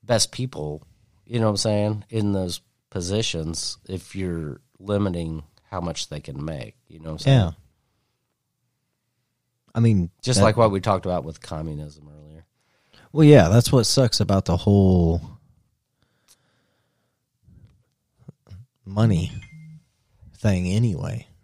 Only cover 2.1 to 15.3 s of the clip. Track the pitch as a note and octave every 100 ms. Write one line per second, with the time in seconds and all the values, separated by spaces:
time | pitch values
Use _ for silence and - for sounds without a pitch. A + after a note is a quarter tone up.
2.1 | A2+ G#2 G2 F2+ F2 _ _ _ F#2+ F2
3.1 | G#2 A2 E2+ D#2+ D#2+ - - - F#2 -
4.1 | G2 F#2 E2+ D2+ C2+ _ _ F#2+ G2+ G2+
5.1 | F2 E2 D#2+ D#2 _ _ F#2 E2+ D#2+ -
6.1 | D2+ - C2+ D2+ D#2 A#1+ _ _ D#2+ D#2
7.1 | D#2 - C3+ F2+ - _ _ _ _ _
8.1 | _ _ _ _ _ _ _ _ _ _
9.1 | _ _ _ _ _ _ B2 A#2 G#2 E2+
10.1 | _ - A#2 A2 A2 A2+ G2 G2+ F#2+ F#2+
11.1 | F2+ D2+ D#2 - D#2+ D#2+ D2+ D2+ D2 D2
12.1 | D2+ D2+ D#2+ _ _ _ _ _ _ _
13.1 | C#3+ D3+ D3 E2 A2+ - C3+ - - B2
14.1 | - G#2+ G2 - F2 - G2+ F#2+ F2+ E2+
15.1 | E2 D#2+